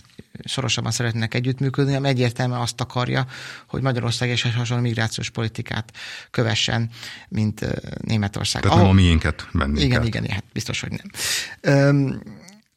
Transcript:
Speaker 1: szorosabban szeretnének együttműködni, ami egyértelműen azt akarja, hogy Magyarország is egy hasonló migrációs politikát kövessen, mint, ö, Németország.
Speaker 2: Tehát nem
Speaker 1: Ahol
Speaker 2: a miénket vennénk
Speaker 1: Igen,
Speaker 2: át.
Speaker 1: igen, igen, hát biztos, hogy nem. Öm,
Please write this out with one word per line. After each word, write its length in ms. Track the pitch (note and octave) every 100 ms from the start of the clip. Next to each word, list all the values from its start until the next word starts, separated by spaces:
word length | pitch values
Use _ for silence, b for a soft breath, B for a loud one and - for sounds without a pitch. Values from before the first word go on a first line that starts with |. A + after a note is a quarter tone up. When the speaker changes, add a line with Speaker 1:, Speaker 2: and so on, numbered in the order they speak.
| - - - -
Speaker 1:
szorosabban 480 | - - B2 B2+ A#2
szeretnének 420 | A2+ A#2+ A2+ A2+
együttműködni, 640 | C3 B2 B2+ C3+ C3 C#3 C3+
ami 120 | C#3
egyértelműen 520 | B2+ B2 A#2 B2+ B2
azt 200 | A#2 -
akarja, 440 | B2 B2 B2 C3 C3 B B B B
hogy 140 | C#3+
Magyarország 480 | C3 A#2+ A#2 A2+ B2
is 160 | A#2+ A#2+
egy 80 | A#2
hasonló 280 | A#2 B2
migrációs 460 | A#2+ A2+ A2+ - A2+
politikát 600 | - A2+ A2+ - - - - B B B
kövessen, 580 | - A2+ G#2+ - A#2 A#2 B B B B
mint, 320 | - G#2+ G#2
ö, 80 | - - - -
Németország. 600 | - A2 G2+ - - -
Speaker 2:
Tehát 160 | G2+ E3
nem 80 | F#2+
Speaker 1:
Ahol 120 | F#2+
Speaker 2:
a 40 |
miénket 460 | F2 E2 D#2 - -
vennénk 280 | F2 C#2+ D2 C3+
Speaker 1:
Igen, 140 | B2
Speaker 2:
át. 60 | A#2
Speaker 1:
igen, 160 | A2+
igen, 120 | - G2+
hát 100 | -
biztos, 280 | A#2 - -
hogy 80 | -
nem. 180 | - G3+ - B B B B
Öm, 600 | - C#3 C#3 C#3+ C3+ A#2+ - - - - _